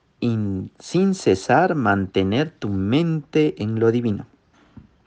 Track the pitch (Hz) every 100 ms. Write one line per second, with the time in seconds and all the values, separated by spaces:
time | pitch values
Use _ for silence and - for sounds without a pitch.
0 | _ _ 120 113 104 95 - - - 175
1 | 196 185 - 95 - 127 180 160 107 101
2 | 92 - 95 113 160 - 104 98 98 139
3 | 170 160 - 156 151 - 107 110 110 120
4 | 117 98 - _ _ _ _ - - _